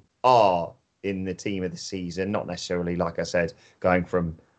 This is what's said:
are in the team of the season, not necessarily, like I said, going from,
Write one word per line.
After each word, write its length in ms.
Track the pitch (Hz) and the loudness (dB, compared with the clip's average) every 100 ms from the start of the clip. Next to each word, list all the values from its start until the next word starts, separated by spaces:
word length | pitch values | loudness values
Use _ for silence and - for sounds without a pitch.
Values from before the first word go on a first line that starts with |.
| _ _ | _ _
are 480 | 127 123 101 87 82 - _ _ | 6 8 6 4 -2 -10 _ _
in 200 | 98 95 | -6 -4
the 100 | 95 | -6
team 300 | 90 110 95 | -6 -6 -4
of 80 | 92 | -4
the 60 | 85 | -6
season, 540 | - 95 87 85 98 | -10 -8 -8 -4 -2
not 160 | 104 - | -2 -4
necessarily, 480 | 87 - 90 87 87 | -8 -4 -4 -2 -2
like 220 | 87 87 | -2 -4
I 40 | |
said, 300 | 87 87 82 - _ _ | -2 -2 -2 -6 _ _
going 240 | 92 90 | 2 2
from, 340 | 87 90 82 80 _ | 2 -2 -2 -8 _